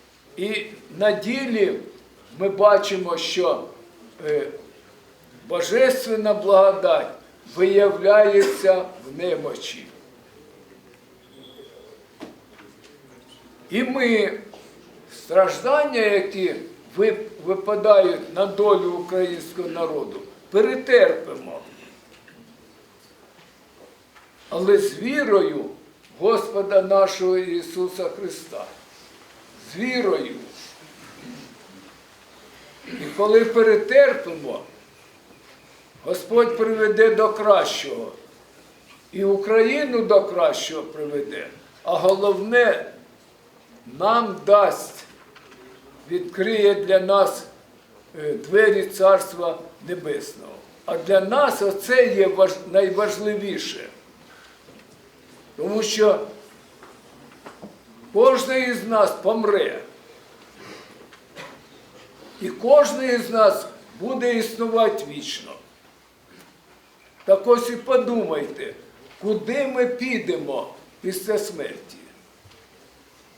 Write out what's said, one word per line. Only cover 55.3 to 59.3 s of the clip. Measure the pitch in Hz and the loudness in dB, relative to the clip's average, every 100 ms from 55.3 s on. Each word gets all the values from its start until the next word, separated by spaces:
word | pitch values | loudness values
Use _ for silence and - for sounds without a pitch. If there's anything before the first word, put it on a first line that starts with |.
| - - - | -20 -20 -12
Тому | 175 214 | -6 -4
що | 214 214 214 - - - - - - - - - - - - - - - - - _ - - | -4 2 2 2 -2 -14 -20 -20 -20 -20 -20 -20 -20 -20 -20 -20 -20 -20 -20 -20 _ -20 -4
кожен | 202 262 262 214 262 254 | 4 4 4 0 -2 -2
із | 220 202 | -4 -2
нас | 220 196 | 0 0
помре. | - 190 | 0 -2